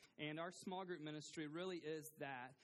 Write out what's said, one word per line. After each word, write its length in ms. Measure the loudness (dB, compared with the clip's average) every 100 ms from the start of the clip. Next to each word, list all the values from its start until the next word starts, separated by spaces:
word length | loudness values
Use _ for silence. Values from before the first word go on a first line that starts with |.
| -18 0
And 220 | 2 2
our 120 | 0
small 340 | 0 0 0 0
group 160 | -2
ministry 440 | -2 -2 -2 0 0
really 360 | 2 2 2
is 280 | 2 0 -2 0
that. 340 | 0 2 -2 -8